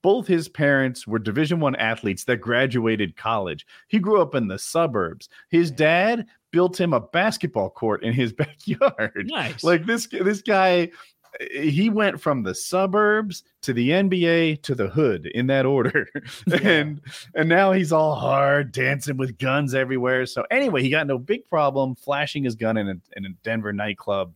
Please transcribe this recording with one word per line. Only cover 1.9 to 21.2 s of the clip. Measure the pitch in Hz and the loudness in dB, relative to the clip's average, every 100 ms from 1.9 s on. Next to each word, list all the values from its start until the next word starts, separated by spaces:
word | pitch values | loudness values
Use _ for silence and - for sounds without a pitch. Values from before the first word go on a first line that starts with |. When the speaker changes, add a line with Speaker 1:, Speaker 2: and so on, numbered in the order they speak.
| 113 107 95 | -2 -4 -4
Speaker 1:
that | - 123 | -2 -2
graduated | 107 117 135 123 113 110 98 - | 0 2 2 2 0 0 -2 -4
college. | 113 113 92 76 - - _ | -4 -2 -4 -8 -12 -20 _
He | 220 | -2
grew | 185 214 | 2 2
up | 160 | 2
in | 135 110 | 0 -2
the | 95 | -4
suburbs. | - 165 165 110 85 82 - - - | -4 0 0 0 -4 -6 -20 -20 -2
His | 165 170 | 2 2
dad | 135 151 170 202 233 - _ _ | 2 2 4 2 0 -6 _ _
built | 165 180 180 | 2 2 2
him | 175 | 0
a | 135 | 0
basketball | 110 170 208 214 - - 95 | 0 0 0 -2 -4 -4 -4
court | - 113 104 | -2 -2 -2
in | 110 | -2
his | 120 123 | 0 -2
<laughs> | |
backyard. | - 147 - - - 277 - 107 - 202 | -2 -6 -6 -8 0 0 0 -6 -4 -8
Speaker 2:
Nice. | 302 202 135 | -4 -6 -4
Speaker 1:
Like, | 160 175 170 | 0 2 2
this, | 233 226 | -4 -4
this | - 185 208 | -2 -2 -2
guy, | - 202 185 180 170 - - _ _ - - | 0 2 4 4 0 -6 -20 _ _ -14 -12
he | 139 151 147 214 | -4 0 2 2
went | 208 208 - | 2 0 0
from | - 139 | -2 -2
the | 98 | -2
suburbs | 90 - 180 196 196 208 214 214 175 _ _ | -6 -4 0 0 2 2 2 -2 -8 _ _
to | - | -4
the | 120 120 | 0 2
N | 175 196 | 2 2
B | 180 170 | 2 2
A | 170 165 151 | 2 2 -2
to | - 127 | -4 -2
the | 98 | -2
hood | 95 147 95 76 | 2 2 0 -4
in | 113 127 | -4 0
that | 135 131 | 2 2
order. | 139 123 147 110 | 2 2 0 -2
<laughs> | - - - - | -8 -14 -8 0
Speaker 3:
Yeah. | 170 | 0
Speaker 1:
And, | 208 165 147 147 127 - - | 4 2 0 -6 -14 -20 -12
and | - 156 | -2 2
now | 170 196 | 4 4
he's | 190 170 | 4 2
all | 160 156 | 2 2
hard, | 139 - 135 139 143 139 | 0 0 2 4 2 0
dancing | 127 131 139 143 131 | -2 -2 -2 -4 -4
with | 131 110 | -6 -4
guns | 131 139 143 | -2 0 0
everywhere. | 131 127 131 123 127 127 | -2 0 0 0 0 -2
So | - - | -4 -2
anyway, | 247 277 151 | 0 0 0
he | 131 | 0
got | 151 147 | 0 0
no | |
big | 131 | -4